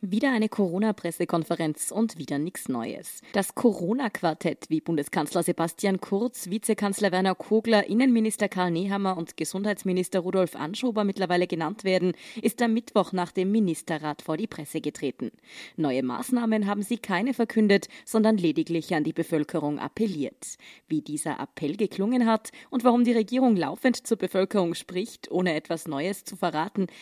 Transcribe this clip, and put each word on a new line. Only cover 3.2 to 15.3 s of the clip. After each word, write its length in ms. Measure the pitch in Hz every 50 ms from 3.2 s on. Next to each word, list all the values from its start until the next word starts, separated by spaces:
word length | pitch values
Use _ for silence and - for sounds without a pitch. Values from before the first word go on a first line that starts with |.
| - - -
Das 240 | 202 196 - -
Corona-Quartett, 1080 | - - 247 202 - 180 170 214 262 285 220 - - - 170 156 - - 170 143 - - -
wie 120 | 156 160
Bundeskanzler 640 | - - 170 151 147 - - 170 151 151 - 175 170
Sebastian 580 | - 175 - 165 170 - - - 202 190 185
Kurz, 500 | - - - 196 226 254 - - - 185
Vizekanzler 600 | 180 220 - - 220 208 214 202 196 - 208 196
Werner 240 | 175 185 185 190 185
Kogler, 540 | - - - 214 220 214 226 226 208 202 -
Innenminister 600 | 196 226 262 269 240 226 220 220 208 - 214 196
Karl 220 | - 190 180 180
Nehammer 460 | 170 165 185 202 196 202 196 190 185
und 200 | 170 170 - -
Gesundheitsminister 840 | - 160 - - 185 202 214 208 190 - 196 185 180 180 - - 190
Rudolf 340 | 170 180 185 190 185 165 -
Anschober 480 | - 143 151 190 233 - 262 220 214 208
mittlerweile 460 | 196 190 - 190 165 180 175 180 180
genannt 340 | - 160 165 156 196 214 -
werden, 300 | 196 185 185 175 180 170 - - - - 226
ist 220 | - 226 - - 240
am 120 | 233 220
Mittwoch 360 | 233 233 - - 214 208 -
nach 220 | - 185 180 175 -
dem 180 | - 185 190
Ministerrat 720 | 208 226 214 185 160 - - - 170 151 151 151 143 - -
vor 140 | - 156
die 100 | 156 214
Presse 340 | 220 - - 151 - - 160
getreten. 520 | - 147 147 - - 135 123 _ - 113